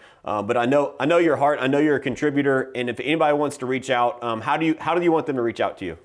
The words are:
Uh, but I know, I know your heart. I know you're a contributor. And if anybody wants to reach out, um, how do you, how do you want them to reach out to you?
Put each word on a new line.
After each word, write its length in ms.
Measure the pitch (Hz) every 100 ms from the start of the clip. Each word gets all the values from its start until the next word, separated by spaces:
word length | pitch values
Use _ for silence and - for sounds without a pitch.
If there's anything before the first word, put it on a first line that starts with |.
| - _
Uh, 180 | - 104
but 140 | 101 120
I 80 |
know, 300 | 120 143 139 -
I 60 |
know 140 | 143 170
your 180 | 170 131
heart. 220 | 143 139
I 60 | 127
know 120 | 143
you're 180 | 151 139
a 40 |
contributor. 720 | 127 113 151 143 139 131 127
And 140 | 120 123
if 100 | 120
anybody 380 | 131 160 151 147
wants 220 | 147 143
to 80 | 127
reach 240 | 131 127
out, 320 | 123 120 -
um, 180 | 120 113
how 160 | 123 156
do 80 |
you, 120 | 160 -
how 140 | 156
do 80 | 175
you 100 | 175
want 140 | 160 147
them 100 | 135
to 60 |
reach 180 | 117 107
out 160 | 101 -
to 60 |
you? 140 | 90 80